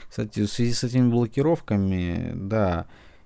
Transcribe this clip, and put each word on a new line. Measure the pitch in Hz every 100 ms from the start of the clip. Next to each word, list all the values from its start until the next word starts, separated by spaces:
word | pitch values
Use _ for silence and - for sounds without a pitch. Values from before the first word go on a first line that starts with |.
| -
Кстати, | - 110 - 104
в |
связи | - 120
с | 120 123
этими | 127 123
блокировками, | 120 117 - 147 170 - 104 95 92 87 87 82
да, | 87 98 110 95 85 90 - - -